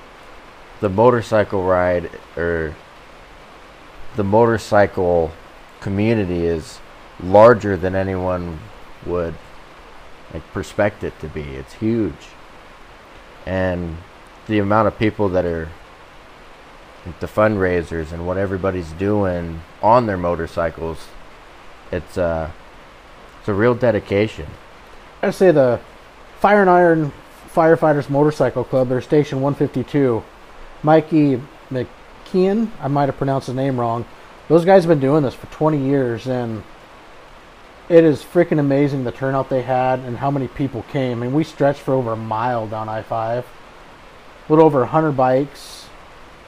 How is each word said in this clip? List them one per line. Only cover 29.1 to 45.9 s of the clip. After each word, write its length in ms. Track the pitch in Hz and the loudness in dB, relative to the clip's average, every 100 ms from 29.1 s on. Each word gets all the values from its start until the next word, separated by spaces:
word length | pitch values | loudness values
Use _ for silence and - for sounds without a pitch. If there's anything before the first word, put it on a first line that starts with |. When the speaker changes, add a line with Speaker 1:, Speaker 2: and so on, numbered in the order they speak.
| 156 143 135 | 0 2 -2
Speaker 2:
one 160 | 139 139 | -2 0
fifty-two. 680 | 143 135 117 147 131 113 - - - - - - | -2 -2 -4 0 2 0 -6 -18 -20 -20 -20 -4
Mikey 580 | 151 160 156 160 147 127 147 - - | 2 2 4 2 2 0 -4 -18 -8
McKeon, 960 | 127 120 - - - - 185 185 208 220 - | -6 -6 -12 -20 -20 -4 0 2 0 -2 -6
I 60 | 139 | -4
might 160 | 143 139 | 0 0
have 120 | 135 | -2
pronounced 300 | 139 135 127 | -2 -2 -4
his 80 | 127 | -4
name 240 | 139 127 | -2 -2
wrong. 260 | 117 117 113 - - - - | -2 -4 -8 -16 -20 -20 2
Those 160 | 160 170 | 2 6
guys 180 | 196 | 4
have 60 | 165 | 4
been 100 | 160 | 2
doing 240 | 131 156 | 2 2
this 100 | 131 | 0
for 140 | - - | -6 -14
twenty 300 | - 156 151 | -2 0 0
years, 480 | 135 139 127 113 127 | 0 0 -2 -4 -6
and 360 | 127 117 110 - - - - - - - - - - - - - | -6 -4 -8 -12 -20 -20 -20 -20 -20 -20 -20 -20 -20 -20 -20 4
it 160 | 170 | 6
is 200 | 165 139 | 6 2
freaking 360 | - 180 175 156 | 0 0 2 2
amazing 440 | 143 139 143 139 | 2 2 0 -2
the 80 | 123 | -6
turnout 380 | 113 135 135 131 | -6 -4 -2 -2
they 120 | 135 | -2
had 380 | 123 127 127 127 | 0 0 0 -2
and 180 | 131 113 | -4 -6
how 120 | 135 | -4
many 180 | 143 123 | -2 -4
people 360 | - 139 113 - | -4 -6 -6 -8
came. 320 | 143 127 117 | -4 -4 -4
And 100 | 123 | -2
we 100 | 143 | -2
stretched 360 | 156 - 143 143 | -4 0 0 0
for 140 | - | -2
over 180 | 131 117 | -2 -2
a 60 | 110 | -6
mile 500 | 113 110 120 120 110 | -6 -4 -2 -4 -6
down 220 | 110 110 | -8 -8
I 120 | 110 | -8
five. 440 | 107 117 113 120 120 | -6 -6 -4 -4 -8
A 1040 | - - - - - - - - - - | -16 -20 -20 -20 -20 -20 -20 -20 -18 2
little 140 | 156 160 | 4 6
over 180 | 143 | 4
a 40 | 120 | 0
hundred 260 | 156 156 | 0 0
bikes, 720 | 135 127 131 143 - - - - | 0 2 2 -2 -8 -20 -20 -20